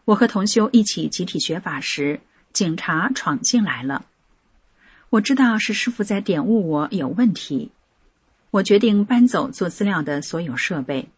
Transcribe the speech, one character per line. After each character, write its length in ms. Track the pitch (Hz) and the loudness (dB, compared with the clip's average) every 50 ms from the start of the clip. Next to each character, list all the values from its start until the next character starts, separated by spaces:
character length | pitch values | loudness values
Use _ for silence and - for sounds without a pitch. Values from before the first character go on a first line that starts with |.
| _ | _
我 100 | - 214 | 2 4
和 140 | 208 247 220 | 4 4 2
同 180 | - 202 190 | 2 0 0
修 220 | 214 - 233 214 220 | 2 2 2 2 4
一 140 | - 233 214 | 4 4 2
起 240 | - - 180 156 156 | 2 -2 -4 -6 -6
集 160 | - - 180 | -6 -6 -6
体 160 | 180 - 175 | -4 -4 -4
学 180 | - - 160 175 | -4 -4 -4 -6
法 220 | - 175 151 135 | -6 -6 -8 -6
时， 400 | - - - - 143 143 151 - - _ _ _ _ _ | -6 -6 -4 -2 -2 -2 -4 -4 -8 _ _ _ _ _
警 240 | - - 202 165 160 | -4 -2 0 0 -2
察 340 | - - - 165 160 175 262 262 | -4 -4 -2 -2 0 0 -2 -2
闯 260 | - - 175 143 - | -2 -2 -2 -2 0
进 240 | - - - 240 214 | 0 0 2 2 0
来 180 | 180 117 117 | 0 -2 -4
了。 220 | 123 135 139 - - _ _ _ _ _ _ _ _ _ _ _ _ _ _ _ _ _ _ _ _ _ | -6 -6 -6 -6 -8 _ _ _ _ _ _ _ _ _ _ _ _ _ _ _ _ _ _ _ _ _
我 120 | - 214 | 0 2
知 120 | 208 - 277 | 2 2 2
道 240 | 262 262 240 220 214 | 4 4 4 2 0
是 140 | - - | -2 -2
师 180 | 208 - - 247 | -4 -4 -4 -4
父 140 | 240 - 208 | -4 -4 -2
在 160 | 208 208 196 | -2 -2 -2
点 240 | 208 - 185 151 - | 0 0 -2 0 2
悟 240 | 196 226 226 190 165 | 2 2 2 2 0
我 200 | 156 147 151 - | -2 -2 -2 -2
有 180 | - 190 139 127 | -4 -4 -4 -2
问 240 | 131 190 254 226 | 0 2 2 2
题， 380 | 165 - - - 147 127 - - - _ _ _ _ _ _ _ _ _ _ _ _ _ _ _ | 2 0 -4 -6 -6 -6 -6 -8 -14 _ _ _ _ _ _ _ _ _ _ _ _ _ _ _
我 120 | - 202 | -2 0
决 160 | 190 - 208 208 | 4 4 4 6
定 240 | 226 226 208 202 | 6 4 4 2
搬 240 | 202 202 254 240 240 | 2 4 4 6 6
走 240 | 247 - 165 147 - | 4 4 0 -2 -4
做 160 | - - 190 | -4 -4 -4
资 160 | 170 - - | -4 -2 -2
料 200 | 208 202 196 165 | -2 0 0 -2
的 180 | 147 147 143 143 | -2 -4 -4 -4
所 220 | 151 - - 165 | -4 -6 -6 -6
有 120 | 175 156 117 | -6 -6 -6
设 280 | 120 - - 185 151 | -6 -4 -4 -4 -4
备。 260 | 127 - 143 131 - - _ | -4 -4 -4 -6 -6 -10 _